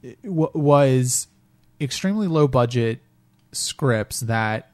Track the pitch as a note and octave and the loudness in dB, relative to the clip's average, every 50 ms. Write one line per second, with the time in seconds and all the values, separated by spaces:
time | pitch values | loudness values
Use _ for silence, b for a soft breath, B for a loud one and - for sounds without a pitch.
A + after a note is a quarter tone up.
0 | - B2+ A2+ _ _ A#3 F#3+ D#3+ D#3 - - E3 D3 C#3+ C#3+ C#3+ C#3+ C3+ C3 B2+ | -18 -20 -20 _ _ -6 -2 -2 -2 -2 -2 -2 2 4 4 4 4 4 4 2
1 | B2+ B2+ B2 - - _ _ _ _ _ _ _ _ _ _ _ D#3 C3 - - | 2 0 -2 -4 -6 _ _ _ _ _ _ _ _ _ _ _ -8 -8 -8 -4
2 | - F#3+ G3+ G#3+ G#3+ F3+ D#3+ D#3 D3+ C#3+ C3 C3 A#2+ A#2+ A#2+ B2 A#2 A2+ A2+ B2 | -4 -2 -2 -2 -2 0 2 4 2 4 4 2 2 2 0 0 0 0 -2 -6
3 | _ _ _ _ _ _ _ _ _ _ - - - - - _ - C3+ A#2+ A2 | _ _ _ _ _ _ _ _ _ _ -10 -8 -8 -8 -6 _ 0 0 2 0
4 | G#2 - - - B2+ A2+ A#2 A2+ A2 G#2+ G#2+ A2 - _ | 0 -4 -8 -10 -4 -2 -2 -2 0 -2 -4 -6 -8 _